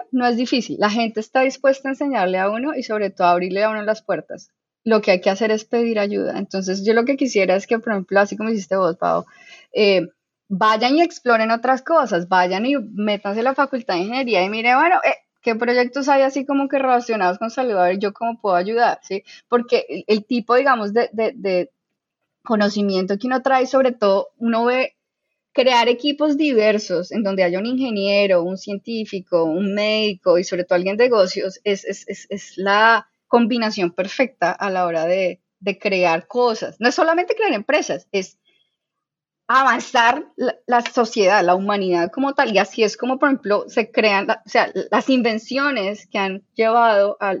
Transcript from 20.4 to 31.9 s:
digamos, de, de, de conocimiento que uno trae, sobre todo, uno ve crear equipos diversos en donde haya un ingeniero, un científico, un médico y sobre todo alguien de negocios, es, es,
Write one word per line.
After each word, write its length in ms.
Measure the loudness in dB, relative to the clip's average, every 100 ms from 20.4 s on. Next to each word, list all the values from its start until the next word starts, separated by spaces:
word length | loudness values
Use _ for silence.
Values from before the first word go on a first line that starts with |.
| 2
digamos, 400 | 2 2 0 0
de, 160 | -2 -2
de, 200 | -2 -4 -4
de 360 | -2 -2 -2 _ _ _ _ _ _ _
conocimiento 760 | -4 0 0 0 -2 -2 -2 -4
que 80 | -2
uno 160 | -2
trae, 240 | 2 2 2
sobre 260 | 2 0
todo, 380 | 0 2 2 -2 _
uno 280 | -2 0 0
ve 300 | 0 -2 -8 _ _ _ _ _
crear 360 | 2 4 4 2
equipos 480 | 2 -2 0 0 2
diversos 760 | 2 4 2 0 -2 -4 -4
en 120 | -4
donde 180 | -2 0
haya 140 | 0 0
un 80 | -4
ingeniero, 800 | -4 -4 -2 0 2 2 2
un 160 | 0 -6
científico, 840 | -8 -10 -8 -8 -8 -10 -2 0 0
un 280 | 0 -2
médico 640 | -2 0 0 -2 -2 2 2
y 60 |
sobre 200 | 0 -6
todo 120 | 0 0
alguien 200 | 0 0
de 80 | 2
negocios, 540 | 4 2 0 -6 -6
es, 220 | -4 -4
es, 220 | -6